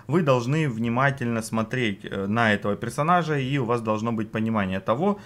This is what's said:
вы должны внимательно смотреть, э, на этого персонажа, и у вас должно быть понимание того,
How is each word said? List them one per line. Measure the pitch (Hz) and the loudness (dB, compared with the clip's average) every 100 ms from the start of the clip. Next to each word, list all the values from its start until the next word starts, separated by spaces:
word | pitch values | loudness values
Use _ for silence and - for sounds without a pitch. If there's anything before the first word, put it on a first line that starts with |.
| - | -2
вы | 160 | 2
должны | 143 127 117 156 151 | 4 2 2 0 0
внимательно | 110 117 117 139 135 120 113 | -2 -2 2 2 0 -2 -2
смотреть, | 113 110 110 127 113 98 | -2 -2 -2 -2 -2 -2
э, | - 98 98 | -6 -4 0
на | 113 113 | 2 4
этого | 101 104 | 2 0
персонажа, | 101 117 - 151 180 156 143 | -4 -4 -2 2 2 2 -2
и | 127 143 | 0 -2
у | |
вас | 113 120 | 0 0
должно | 110 107 113 | 0 -2 0
быть | 113 110 | -2 -4
понимание | 113 110 110 95 95 | -2 0 0 0 -2
того, | 101 120 196 202 | -2 0 0 -2